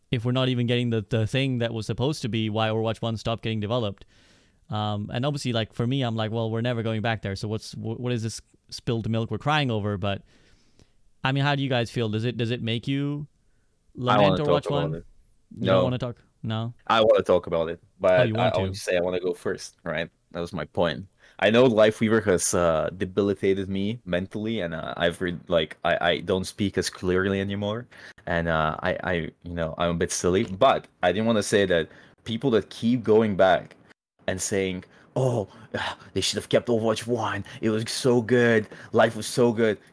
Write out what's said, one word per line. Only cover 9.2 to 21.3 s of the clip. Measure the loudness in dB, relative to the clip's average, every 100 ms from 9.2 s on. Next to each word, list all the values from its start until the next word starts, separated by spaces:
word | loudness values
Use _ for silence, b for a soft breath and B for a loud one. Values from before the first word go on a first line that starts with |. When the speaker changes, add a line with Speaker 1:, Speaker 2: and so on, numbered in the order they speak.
| -2
Speaker 1:
we're | -4
crying | 0 0 0
over?" | 0 -2 -2
But, | -4 -4 -10 b b b b b b b _ _
I | -2
mean, | 0
how | 0 0
do |
you | 0
guys | 0 -2
feel? | -2 -2
Does | -2 -2
it, | -2
does | -4
it | -2
make | -4 -4 -2
you | -4 -2 -6 -10 _ _ _ _ _ _ -8
Speaker 2:
I |
don't | 2
Speaker 1:
lament | 4 4
Speaker 2:
wanna | 4
Speaker 1:
Overwatch | 2 0
Speaker 2:
talk | 0
about | -2
Speaker 1:
one? | -2 -6
Speaker 2:
it. | -12 _ _ _ _ -6
Speaker 1:
You | 0
don't | 2
Speaker 2:
No. |
Speaker 1:
wanna | 2 -2
talk? | -6 -10 _ _
No? | -6 -6 -6 -10 0
Speaker 2:
I | 4
wanna | 6 4
talk | 4 2 2
about | -2 -2
it, | -4 _ _
but | 2 4
Speaker 1:
Oh, |
you | 4 2
Speaker 2:
I, | 0
Speaker 1:
want | 0
Speaker 2:
I |
want | -2
Speaker 1:
to. | -4
Speaker 2:
to |
say | -2 0
I |
wanna | 0 -2
go | -4
first, | -4 -6 -6 -10 -14
right? | -8 -6 -6 _ _
That | -10
was | -8
my | -8 -6
point. | 0 0 0 -10 _ b